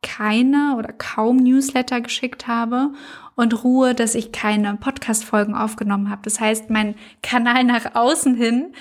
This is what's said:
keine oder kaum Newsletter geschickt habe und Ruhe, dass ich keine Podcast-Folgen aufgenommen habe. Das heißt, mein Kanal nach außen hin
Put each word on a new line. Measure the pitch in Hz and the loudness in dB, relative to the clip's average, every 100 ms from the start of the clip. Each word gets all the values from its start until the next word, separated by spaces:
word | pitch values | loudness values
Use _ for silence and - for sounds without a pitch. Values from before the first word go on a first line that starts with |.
keine | - - 214 214 254 285 294 254 | -10 -4 0 2 4 4 2 -2
oder | 220 | -4
kaum | - - - 220 254 | -10 -10 -2 2 4
Newsletter | 247 262 269 262 254 247 | 6 4 2 -2 -2 -4
geschickt | 240 - 254 - - | -4 -6 -6 -8 -6
habe | 233 233 247 277 277 - - - - | -4 -2 0 -2 -4 -18 -20 -18 -2
und | 233 226 | 0 2
Ruhe, | 254 254 262 | 2 4 4
dass | 247 233 | 2 0
ich | 226 220 | -2 -6
keine | - 214 208 208 208 | -4 -2 0 0 -2
Podcast-Folgen | - 269 - 220 - 214 208 | -6 -8 -4 -4 0 0 0
aufgenommen | 208 220 220 208 202 202 | -2 -4 -4 -2 -2 -2
habe. | 202 | -6
Das | 214 214 | -6 -2
heißt, | 220 220 - | -2 -2 -2
mein | 220 214 208 - _ | -2 0 -4 -16 _
Kanal | - 247 240 240 | -2 0 2 4
nach | 247 233 - | 4 2 0
außen | - 240 320 - | 0 2 2 2
hin | 247 233 233 330 - | 2 2 0 -2 -10